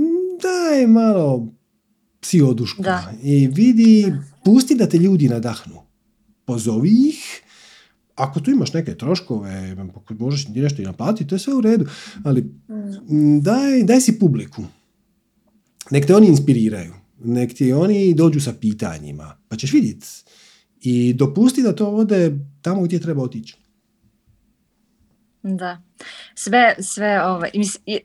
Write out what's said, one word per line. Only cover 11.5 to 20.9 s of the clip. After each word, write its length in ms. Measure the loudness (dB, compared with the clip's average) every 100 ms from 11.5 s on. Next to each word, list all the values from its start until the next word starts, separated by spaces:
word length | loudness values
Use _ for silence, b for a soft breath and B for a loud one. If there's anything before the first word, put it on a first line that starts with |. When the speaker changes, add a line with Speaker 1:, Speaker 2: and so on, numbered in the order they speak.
Speaker 1:
u 60 | -2
redu, 260 | 2 0 -2 B B B
ali, 180 | -2 -2
Speaker 2:
Mm. 760 | -2 -8 -16 -12 -12 -14 -4 0 2
Speaker 1:
m, 140 | 2
daj, 420 | 2 0 2 2
daj 180 | 4 4
si 180 | 2 2
publiku. 440 | 2 0 -6 -14 -16 _ _ _ _ _ _ _ _ _ _ -20 -4
Nek 180 | 0 4
te 80 |
oni 120 | 6 8
inspiriraju, 680 | 6 4 2 0 -4 -10 -16 _ _
nek 340 | -6 -2 -4
ti 200 | -2 0
oni 420 | 2 0 2 2
dođu 260 | 4 2 2
sa 120 | -4
pitanjima, 840 | -4 -4 -4 -8 -10 -14 -16 -18 -20 _
pa 80 | -10
ćeš 160 | -2
vidjet. 320 | 0 0 -4 -16 -20 _ b b b b _
I 300 | -4